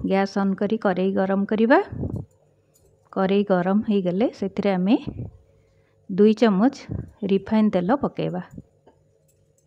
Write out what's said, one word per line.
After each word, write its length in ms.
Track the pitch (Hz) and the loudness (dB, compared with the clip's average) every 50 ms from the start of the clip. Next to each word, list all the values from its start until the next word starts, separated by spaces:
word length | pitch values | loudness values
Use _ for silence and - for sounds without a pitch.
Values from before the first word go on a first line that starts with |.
ଗ୍ୟାସ୍ 360 | - 185 185 190 196 196 - 208 | -4 -2 0 0 0 0 0 0
ଅନ୍ 160 | 196 196 190 | 0 0 0
କରି 220 | 190 214 196 220 220 | 0 -2 -2 -2 0
କରେଇ 320 | - 208 180 180 185 196 196 | 0 0 0 0 0 0 0
ଗରମ 280 | 202 190 190 196 196 196 | 0 0 0 0 -2 -2
କରିବା। 360 | - 220 208 226 226 285 349 403 - - - - - - - - - _ _ _ _ _ _ _ _ _ _ _ _ _ _ _ - - | -2 0 2 4 4 4 4 2 0 -6 -8 -8 -8 -8 -10 -12 -14 _ _ _ _ _ _ _ _ _ _ _ _ _ _ _ -10 -4
କରେଇ 320 | 196 190 185 196 202 202 | -2 0 2 2 2 2
ଗରମ 340 | 202 190 180 170 185 196 214 226 226 | 2 2 2 2 2 0 0 0 0
ହେଇଗଲେ 380 | 202 202 180 180 170 190 233 330 - | 0 0 0 0 0 0 0 -2 -2
ସେଥିରେ 360 | - 202 190 - - 202 202 | -4 -8 -8 -4 -2 -2 0
ଆମେ 260 | 190 180 180 196 240 330 - - - - - - - - _ _ _ _ _ _ _ _ _ _ _ _ _ - | 0 0 2 2 2 2 0 -4 -12 -12 -12 -14 -16 -20 _ _ _ _ _ _ _ _ _ _ _ _ _ -4
ଦୁଇ 240 | 196 180 208 220 214 | 2 4 4 4 4
ଚାମଚ 400 | 214 247 220 196 180 214 277 277 - - - - - - - - - 208 | 4 2 2 4 4 2 2 0 -2 -10 -10 -10 -10 -10 -12 -12 -8 -4
ରିଫାଇନ୍ 460 | 185 196 196 190 - 220 220 214 208 | 0 0 0 0 0 0 2 2 2
ତେଲ 260 | 208 185 175 180 - | 2 0 0 0 0
ପକାଇବା। 460 | 180 - 175 - - 160 160 170 180 175 - - - - _ _ _ _ _ _ _ _ _ _ _ _ _ _ _ _ _ _ _ _ | 0 -2 -4 -4 -4 -6 -4 -4 -6 -10 -12 -16 -20 -20 _ _ _ _ _ _ _ _ _ _ _ _ _ _ _ _ _ _ _ _